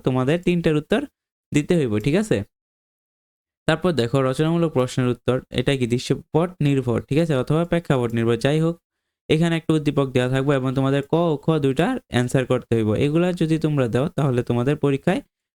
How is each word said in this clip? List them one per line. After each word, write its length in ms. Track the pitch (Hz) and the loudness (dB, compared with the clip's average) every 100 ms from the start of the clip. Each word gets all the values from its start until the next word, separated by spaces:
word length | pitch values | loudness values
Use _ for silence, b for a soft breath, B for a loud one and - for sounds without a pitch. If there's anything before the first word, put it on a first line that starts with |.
তোমাদের 320 | 147 127 127 175 | 0 0 0 0
তিনটার 340 | 175 175 165 151 | 0 0 0 0
উত্তর 240 | - 220 294 _ _ _ _ | 0 -2 -4 _ _ _ _
দিতে 200 | 143 151 175 | -2 2 2
হইব, 160 | 127 107 139 | 2 0 0
ঠিক 100 | 175 | 0
আছে? 160 | 214 110 - _ _ _ _ _ _ _ _ _ _ _ - | 0 -2 -4 _ _ _ _ _ _ _ _ _ _ _ -4
তারপর 220 | 160 180 | -2 0
দেখো 240 | 135 117 135 | 0 0 0
রচনামূলক 500 | 131 131 156 170 165 | 0 0 0 0 0
প্রশ্নের 360 | 131 127 - 123 | 0 -2 0 -2
উত্তর, 280 | 120 - 123 - 127 | -2 -2 -2 -2 -4
এটা 140 | 123 135 | -2 0
কি 100 | 117 | 0
দৃশ্যপট 640 | 120 - 139 - 156 180 - | -2 -2 -6 -2 -2 -2 -2
নির্ভর, 380 | 143 135 120 110 - | 0 0 0 -2 -2
ঠিক 120 | 139 | -2
আছে, 160 | 165 131 | 0 0
অথবা 200 | 120 156 | 0 -2
প্রেক্ষাপট 460 | 175 170 - 135 120 | 0 -2 0 0 0
নির্ভর, 220 | 113 113 117 | 0 0 2
যাই 140 | 135 156 | 0 0
হোক 140 | 160 175 _ _ _ _ - | 0 -4 _ _ _ _ -2
এখানে 260 | 160 170 165 | 0 2 0
একটা 160 | - | 0
উদ্দীপক 320 | 156 147 143 135 | 0 0 0 0
দেওয়া 160 | 127 127 | 0 0
থাকবে 180 | 135 139 139 | 0 0 0
এবং 140 | 131 | 0
তোমাদের 280 | 131 135 139 139 | 0 0 0 0
ক 40 | 160 170 | 0 0
ও 40 | 143 | -2
খ 40 | - 160 | -2 0
দুইটার 360 | 135 135 196 254 - | 0 0 0 -2 -4
অ্যান্সার 340 | 120 123 135 123 | -2 0 0 0
করতে 260 | 127 - | -2 0
হইব। 160 | 113 107 104 | 0 2 2
এগুলা 240 | 143 160 180 | 2 0 0
যদি 240 | 180 160 160 | 0 0 0
তোমরা 280 | 156 143 120 | 0 0 0
দাও 180 | 120 156 | 0 -2
তাহলে 260 | - 143 123 | 0 0 0
তোমাদের 320 | 120 120 127 147 | 0 0 0 0
পরীক্ষায় 440 | 143 139 - 269 - _ _ | 0 0 0 -2 -4 _ _